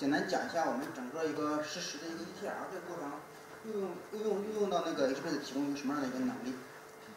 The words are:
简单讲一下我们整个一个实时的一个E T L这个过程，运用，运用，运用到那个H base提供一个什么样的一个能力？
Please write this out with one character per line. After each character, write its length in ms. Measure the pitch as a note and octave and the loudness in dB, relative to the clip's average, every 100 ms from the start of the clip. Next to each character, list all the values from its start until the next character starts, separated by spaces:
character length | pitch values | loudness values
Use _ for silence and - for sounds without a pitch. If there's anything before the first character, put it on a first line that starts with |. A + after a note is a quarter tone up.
简 80 | C#3 | 4
单 160 | D#3+ G3 | 4 4
讲 160 | D3 | 2
一 80 | B2+ | 2
下 160 | E3 D#3+ | 2 4
我 80 | |
们 80 | A#2+ - - | 2 -2 -4
整 0 | B2+ | -4
个 160 | D#3+ D#3 | 0 0
一 20 | |
个 300 | - - G3+ | 2 2 2
实 160 | - F3+ | 0 -4
时 240 | F3 - | -4 -4
的 80 | E3 | -6
一 80 | E3 | -6
个 80 | - | -6
E 80 | - | -6
T 80 | G3 | -4
L 180 | - F3+ | -4 -4
这 0 | |
个 160 | F#3 F3 | -6 -6
过 80 | E3 | -4
程， 80 | C#3+ D3 - - - - A3 | -4 -6 -10 -14 -14 -10 -4
运 80 | G#3 | -2
用， 160 | F#3 E3+ - | -2 -4 -6
运 140 | G#3+ G#3+ | 0 2
用， 160 | F#3+ | 2
运 160 | G#3 G#3+ | 2 2
用 100 | G3 | 4
到 140 | F3 | 4
那 80 | D#3+ | 2
个 160 | D3 C3+ | 4 4
H 80 | C3+ | 4
base 160 | E3 C#3+ | 0 0
提 160 | - | 0
供 160 | C3 C#3+ | 0 0
一 0 | |
个 80 | C#3 | 2
什 80 | B2+ | 0
么 80 | |
样 80 | D3 | 2
的 60 | C3 | 2
一 20 | |
个 80 | B2+ | 2
能 160 | B2 - | 0 0
力？ 140 | B2 B2+ - - - - - | -2 -4 -8 -14 -14 -14 -14